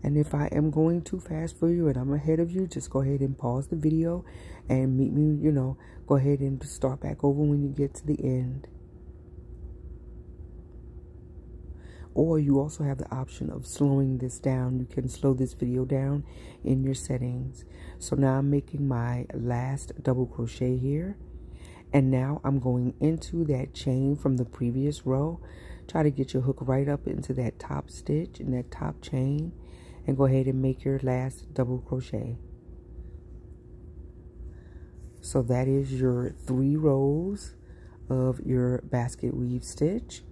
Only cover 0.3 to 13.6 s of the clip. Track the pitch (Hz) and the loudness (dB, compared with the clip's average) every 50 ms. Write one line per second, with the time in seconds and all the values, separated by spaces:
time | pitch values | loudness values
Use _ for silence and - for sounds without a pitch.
0.3 | - 147 147 - - - 147 156 147 156 156 165 170 175 160 - - 185 - - | 2 0 0 2 2 2 2 4 4 4 4 4 4 2 0 -4 -6 -6 -6 -6
1.3 | 160 156 160 165 - - - 165 175 175 170 151 135 127 127 135 139 147 143 156 | -4 -4 -4 -4 -2 2 2 4 4 6 4 4 4 2 2 2 0 0 2 2
2.3 | 160 160 170 170 175 185 190 170 - 170 - - - 135 139 135 143 139 135 135 | 4 4 4 2 2 -2 -2 0 -2 -6 -8 -2 0 2 2 4 2 2 2 0
3.3 | 135 - - 123 120 131 139 - - 160 151 156 156 160 160 165 170 180 175 - | 0 0 -2 0 0 0 -2 -2 -4 2 2 4 4 4 2 2 0 -2 -4 -8
4.3 | - - - - - - - - 127 131 131 131 131 127 135 - - 143 151 151 | -14 -16 -14 -14 -16 -14 -2 0 2 4 4 4 4 4 4 4 4 4 4 6
5.3 | 151 147 156 156 151 139 127 131 131 - - - - - - - 147 139 131 143 | 4 4 4 4 4 4 2 0 -2 -6 -10 -18 -18 -18 0 4 4 6 6 4
6.3 | 143 135 139 135 135 131 - - - - - 135 131 135 - - - - - 143 | 4 4 2 0 -2 -2 -6 -10 -8 -2 0 0 0 0 -4 -6 -6 2 2 2
7.3 | 139 143 151 147 147 143 143 139 139 139 143 139 - - - 147 151 - - 135 | 4 4 4 4 4 4 2 0 0 0 -2 -2 -2 -6 -2 -2 -2 0 2 0
8.3 | 131 127 127 127 127 135 - - - - - - - - - - - - - - | 2 2 0 -2 -4 -6 -10 -12 -16 -18 -18 -18 -20 -18 -18 -16 -16 -18 -18 -18
9.3 | - - - - - - - - - - - - - - - - - - - - | -18 -18 -16 -16 -14 -14 -14 -14 -14 -14 -14 -14 -14 -14 -16 -16 -16 -16 -16 -16
10.3 | - - - - - - - - - - - - - - - - - - - - | -16 -16 -16 -14 -14 -16 -16 -16 -18 -16 -16 -16 -16 -16 -16 -16 -18 -18 -18 -18
11.3 | - - - - - - - - - - - - - - - - - - 147 165 | -18 -18 -16 -16 -16 -16 -14 -14 -14 -14 -16 -18 -16 -16 -16 -4 4 4 4 6
12.3 | 165 156 147 143 139 139 139 151 - - 156 139 139 131 - - - 127 131 127 | 6 4 6 6 6 6 4 2 -2 -2 0 0 0 -2 -4 -4 -4 -4 -4 -6
13.3 | - - - 151 - - | -6 -6 -6 -4 -4 -6